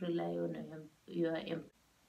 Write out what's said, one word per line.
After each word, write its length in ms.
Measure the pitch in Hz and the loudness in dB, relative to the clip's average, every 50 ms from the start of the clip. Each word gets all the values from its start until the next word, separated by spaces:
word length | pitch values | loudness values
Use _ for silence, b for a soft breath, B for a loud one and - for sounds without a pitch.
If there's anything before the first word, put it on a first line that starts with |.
rely 360 | 180 175 170 170 170 170 170 175 | 0 2 2 2 2 2 2 2
on 180 | 170 170 165 | 0 0 -2
your, 280 | 156 151 151 156 156 151 151 - - _ - | -4 -6 -8 -8 -10 -12 -12 -16 -18 _ -4
your 280 | - 170 170 165 165 160 | 0 2 2 4 2 2
em-, 280 | 160 165 165 160 - - - - - _ _ _ - | 0 -2 -2 -2 -4 -6 -14 -20 -20 _ _ _ -8